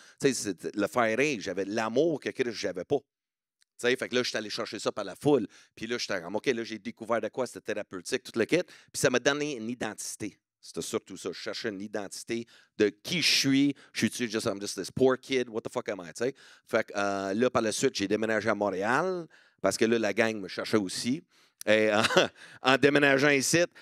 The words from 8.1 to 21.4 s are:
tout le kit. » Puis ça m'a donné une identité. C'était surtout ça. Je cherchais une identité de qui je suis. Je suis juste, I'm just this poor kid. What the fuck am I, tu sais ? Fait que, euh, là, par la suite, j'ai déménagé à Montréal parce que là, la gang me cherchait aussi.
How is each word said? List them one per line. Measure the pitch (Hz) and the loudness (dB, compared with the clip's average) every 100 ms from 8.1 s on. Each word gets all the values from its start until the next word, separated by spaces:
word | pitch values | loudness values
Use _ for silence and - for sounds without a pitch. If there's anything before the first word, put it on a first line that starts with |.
| 127 | -6
tout | - 117 | -4 -2
le | 107 | 2
kit. » | 160 - | 2 -2
Puis | - _ - | -12 _ -2
ça | 139 | 2
m'a | 123 | 2
donné | 127 143 147 131 | 2 0 -2 -6
une | 110 | -8
identité. | 123 117 98 - - 107 - _ _ | -6 -8 -8 -12 -10 -10 -12 _ _
C'était | - - | -12 -10
surtout | 82 110 - 95 | -6 -6 -6 -10
ça. | - | -10
Je | 85 | -8
cherchais | - 98 117 | -10 -8 -8
une | 98 | -8
identité | 107 107 95 - - 117 117 - _ - | -8 -8 -8 -12 -8 -8 -8 -16 _ 2
de | 104 | 2
qui | 101 - 175 | 2 -4 0
je | - - | 2 2
suis. | 143 135 143 139 - | 4 4 4 0 -8
Je | - 113 | -2 0
suis | - 123 | 0 -4
juste, | 107 107 | -2 -2
I'm | 101 | -4
just | 101 - | -6 -8
this | - | -8
poor | - 131 127 | 2 4 4
kid. | - 131 120 | 0 -2 -2
What | 110 | -6
the | - | -6
fuck | - 117 | -6 -6
am | 101 85 | -8 -10
I, | |
tu | - | -6
sais ? | 123 - - - _ | -4 -4 -14 -20 _
Fait | 113 - | -2 -2
que, | 101 | -2
euh, | 101 98 98 | -2 0 -2
là, | 101 123 | 2 2
par | 123 | 2
la | 113 | 0
suite, | 101 135 - | 0 0 0
j'ai | 98 | 0
déménagé | 104 110 110 104 | 0 0 0 0
à | 104 | 0
Montréal | 104 92 101 131 180 185 160 - _ _ | 0 0 0 0 0 -4 -8 -18 _ _
parce | 95 98 | 0 2
que | 113 | 2
là, | 117 | 4
la | 107 | 2
gang | 98 113 110 | 2 0 0
me | 92 | -8
cherchait | - 98 113 | -8 0 0
aussi. | 95 - 117 147 - _ | 0 -2 -4 -4 -6 _